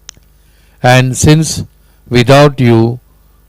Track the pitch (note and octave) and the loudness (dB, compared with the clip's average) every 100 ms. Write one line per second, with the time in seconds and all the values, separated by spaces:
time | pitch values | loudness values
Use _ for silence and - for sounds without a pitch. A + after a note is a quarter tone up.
0 | - - _ _ _ _ _ _ B2+ B2+ | -20 -20 _ _ _ _ _ _ 0 0
1 | C3 B2 - D#3 D#3 - - _ _ _ | 0 -2 0 0 0 -8 -14 _ _ _
2 | _ A#2+ A#2 C#3 D3 C3+ B2 A2+ A2+ B2 | _ -2 2 2 2 0 0 0 0 -6
3 | _ _ _ _ | _ _ _ _